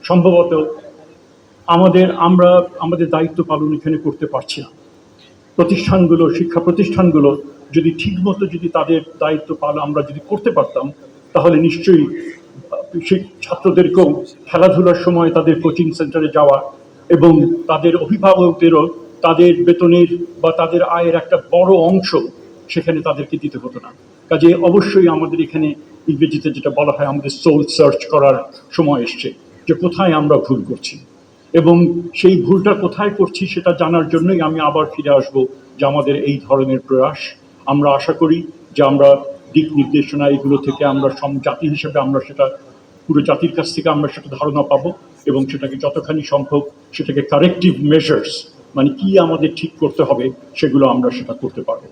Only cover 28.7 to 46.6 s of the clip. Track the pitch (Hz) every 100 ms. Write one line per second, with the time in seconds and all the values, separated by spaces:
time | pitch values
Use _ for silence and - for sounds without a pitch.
28.7 | - 151 139 117 - 131 - - - -
29.7 | - 175 - 190 156 147 139 - 127 98
30.7 | 127 - - - _ _ _ _ 165 160
31.7 | 175 170 170 - - 185 190 - 190 208
32.7 | 202 185 - 208 202 185 - 190 - 180
33.7 | 165 165 170 151 165 170 185 156 160 151
34.7 | 151 151 - 143 139 131 135 131 - -
35.7 | - 139 143 135 143 143 139 - 135 131
36.7 | 131 - 131 135 147 - - _ _ -
37.7 | 143 143 139 - 156 160 170 160 - -
38.7 | - 139 143 139 139 - - - - 156
39.7 | 151 131 147 131 143 143 139 139 139 139
40.7 | 131 143 135 135 131 143 139 143 - 160
41.7 | 147 - 147 131 135 - 143 135 - -
42.7 | - _ _ - 147 143 139 170 - -
43.7 | - 160 147 147 - 147 131 147 143 139
44.7 | 139 151 180 - _ - 139 135 143 131
45.7 | 131 143 156 151 156 147 143 135 147